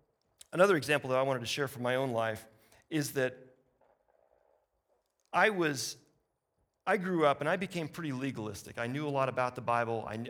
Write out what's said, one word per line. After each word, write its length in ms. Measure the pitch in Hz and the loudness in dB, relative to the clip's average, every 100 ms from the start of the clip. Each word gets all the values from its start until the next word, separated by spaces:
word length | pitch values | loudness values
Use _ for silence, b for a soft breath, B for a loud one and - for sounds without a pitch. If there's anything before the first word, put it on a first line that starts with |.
| _ _ _ _ - | _ _ _ _ -6
another 220 | - 196 175 | 4 6 6
example 340 | 123 147 131 | 2 0 2
that 80 | 127 | 2
I 60 | |
wanted 160 | 135 131 | 2 0
to 60 | 113 | -2
share 220 | - 135 | -4 -4
from 160 | 117 | -2
my 120 | 123 127 | -2 0
own 160 | 135 | 0
life 340 | 117 113 107 - B B B _ | 0 0 -4 -10 B B B _
is 240 | 156 135 | -4 -2
that 220 | 139 127 - - _ _ _ _ _ _ _ _ _ _ _ _ _ _ _ _ _ _ | 0 -2 -2 -16 _ _ _ _ _ _ _ _ _ _ _ _ _ _ _ _ _ _
I 180 | 175 208 | 4 4
was, 460 | 196 160 139 110 - _ _ _ _ _ _ _ _ - | 4 0 0 -6 -10 _ _ _ _ _ _ _ _ -2
I 120 | 208 | 0
grew 280 | 185 175 151 | 0 4 4
up 140 | 139 | 4
and 100 | 147 | 0
I 60 | 185 | -2
became 320 | 185 175 156 | -2 -6 -6
pretty 240 | - 160 | -6 -6
legalistic. 640 | 131 135 113 107 104 - - | -4 -4 -4 -8 -8 -12 -6
I 80 | 117 | -4
knew 220 | 135 151 | -4 -2
a 20 | |
lot 200 | 139 131 | 0 0
about 260 | 127 123 123 | 0 -2 -2
the 60 | |
Bible. 440 | 113 120 117 113 - | 0 2 2 -2 -4
I, 120 | 110 123 | -8 -8